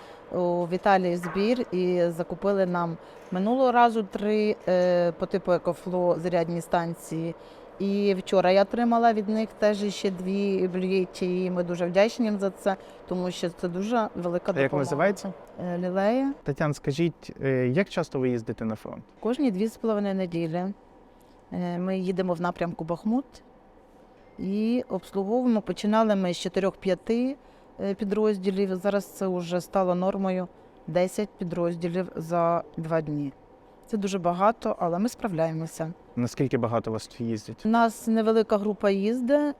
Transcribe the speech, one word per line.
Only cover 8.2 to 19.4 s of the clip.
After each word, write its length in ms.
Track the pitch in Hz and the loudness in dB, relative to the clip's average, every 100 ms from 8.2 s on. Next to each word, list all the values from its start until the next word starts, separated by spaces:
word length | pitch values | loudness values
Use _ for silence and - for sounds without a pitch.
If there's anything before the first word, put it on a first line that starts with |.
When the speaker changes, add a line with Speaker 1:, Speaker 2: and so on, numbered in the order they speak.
| - 190 180 | 2 4 6
Speaker 1:
я 120 | 190 | 6
отримала 500 | 202 233 233 233 233 | 4 2 2 4 4
від 160 | 220 202 | 4 0
них 200 | 220 220 - | -2 -4 0
теж 360 | 208 202 208 | 2 2 -2
ще 160 | 185 196 | -2 -4
дві 580 | 180 185 196 202 190 180 | -2 -2 0 0 2 0
блюєті, 760 | 185 185 190 180 - 180 180 | 0 0 0 0 -2 -2 0
і 60 | 180 | 0
ми 120 | 180 | -2
дуже 240 | 175 175 175 | -2 -2 2
вдячні 380 | 185 226 - 220 | 4 4 2 -2
їм 120 | 202 | 0
за 120 | 196 | -2
це, 260 | 185 202 190 - - - | -2 -2 -2 -6 -16 -6
тому 220 | 180 180 | -4 -4
що 200 | 175 175 | -4 -6
це 180 | - 185 | -4 -6
дуже 400 | 175 208 240 214 | -4 -2 0 -2
велика 300 | - 175 175 | -4 -4 -2
Speaker 2:
А 80 | - | 0
Speaker 1:
допомога. 100 | 175 | 0
Speaker 2:
як 100 | 135 | 2
називається? 600 | 147 127 143 196 196 190 - - - | 2 0 2 2 0 -6 -12 -16 -10
Speaker 1:
Е, 140 | 180 175 | -6 -4
Лілея. 540 | 180 190 202 254 269 285 | -2 0 2 2 0 -4
Speaker 2:
Тетяна, 320 | - 139 151 | -4 -2 -2
скажіть, 580 | - 147 139 170 - - - | -2 -2 0 0 -2 -12 -4
е, 260 | 135 131 123 | 0 2 2
як 200 | 147 202 | 2 0
часто 300 | 185 156 139 | -2 -4 0
ви 100 | 127 | 0
їздите 360 | 120 110 113 | 0 -4 -6
на 100 | 113 | -6
фронт? 300 | 110 - - - - | -6 -10 -14 -16 -6
Speaker 1:
Кожні 300 | 220 269 | -4 0